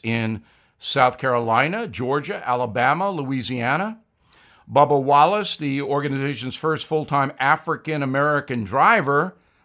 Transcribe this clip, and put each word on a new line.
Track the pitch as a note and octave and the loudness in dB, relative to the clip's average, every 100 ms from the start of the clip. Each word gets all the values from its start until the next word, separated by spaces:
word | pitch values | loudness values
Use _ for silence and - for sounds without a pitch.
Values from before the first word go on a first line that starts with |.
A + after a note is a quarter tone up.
in | A2+ A#2 A2 G#2+ - _ _ _ | -4 -2 -2 -6 -10 _ _ _
South | - C#3 B2+ B2 | -6 2 2 2
Carolina, | C3+ A#2+ A2+ A#2 C#3 G#3+ A3+ | -2 0 2 2 2 -2 -8
Georgia, | G#2+ B2 C#3+ C#3 G3+ - | -6 -2 -2 -4 -8 -4
Alabama, | B2 A#2+ G#2+ B2+ D#3 G3 | -2 -2 0 0 0 -2
Louisiana. | F3 C3+ C3 A2 B2 A#2+ D3+ G#3 A3 _ _ _ _ _ _ - | -4 -4 -6 -4 -4 -2 -2 -4 -8 _ _ _ _ _ _ -2
Bubba | A#2+ D3 C#3+ | 4 4 4
Wallace, | C3+ C#3+ D#3+ G#3 G3 - | 4 6 6 4 -2 -6
the | D3 C#3 | -4 -4
organization's | C#3 C#3 C#3+ C3+ C#3 B2 B2+ | -2 -2 -2 -2 -4 -4 -8
first | - D#3+ D#3 - | -4 -2 -2 -2
full-time | D#3 B2+ C#3+ C3+ - | -4 0 0 0 0
African-American | C3+ D#3 - D3+ D#3 D3+ C3+ C#3 D3 D3 C#3 B2 | 2 2 0 -6 -4 -4 -2 0 2 0 -2 -6
driver, | G2 C3 F3+ A3+ C#3 C#3+ F#3 - _ _ | -2 2 4 4 2 0 0 -6 _ _